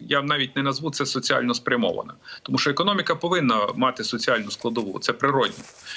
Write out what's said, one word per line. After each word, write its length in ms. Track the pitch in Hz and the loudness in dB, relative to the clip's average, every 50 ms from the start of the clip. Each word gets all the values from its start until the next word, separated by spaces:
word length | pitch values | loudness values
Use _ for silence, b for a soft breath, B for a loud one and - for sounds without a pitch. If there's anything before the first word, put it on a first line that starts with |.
| - - | -4 -2
я 140 | 143 143 | 0 0
навіть 340 | 139 143 147 143 135 127 - | 2 2 2 0 0 -2 -2
не 60 | 143 | 0
назву 280 | 139 139 131 127 156 156 | 0 0 0 -2 -4 -6
це 160 | 139 - 139 | -2 -2 -2
соціально 480 | 127 - 131 - - 139 127 123 123 120 | -2 -2 -2 0 0 0 2 2 0 0
спрямована. 600 | - - - 127 120 104 90 82 - - - - - B B B B | -2 0 0 2 2 2 2 0 -2 -6 -8 -14 -18 B B B B
Тому 160 | - - 131 131 | -4 -2 0 0
що 120 | - 147 | 2 0
економіка 440 | 139 151 175 202 202 185 165 - 165 | 2 2 2 2 2 0 0 0 0
повинна 520 | 156 - 170 185 180 147 123 113 107 104 104 - | 0 2 2 2 4 4 4 4 4 2 0 0
мати 300 | - 127 127 - - 107 | 2 0 0 0 -2 -4
соціальну 460 | - - 113 - - 123 113 104 104 | -4 -4 -2 0 2 0 0 0 -4
складову, 480 | - - - 120 113 120 110 98 95 - | -8 -4 -4 -2 -2 -2 -2 -4 -6 -4
це 140 | - - | -2 -2
природно. 520 | 120 - 139 139 139 135 117 98 - - - - - B B B B | -2 2 2 2 4 4 2 2 -2 -6 -14 -16 -18 B B B B